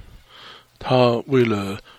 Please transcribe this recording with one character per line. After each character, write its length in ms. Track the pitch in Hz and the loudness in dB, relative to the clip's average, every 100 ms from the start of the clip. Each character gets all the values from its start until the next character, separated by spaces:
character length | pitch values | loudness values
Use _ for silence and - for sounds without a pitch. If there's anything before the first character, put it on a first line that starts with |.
| - - _ - - - _ _ | -20 -20 _ -20 -20 -20 _ _
他 340 | - 127 123 120 - | 0 2 2 0 0
为 180 | 131 | 0
了 360 | 117 101 98 98 - | 2 -2 -6 -12 -16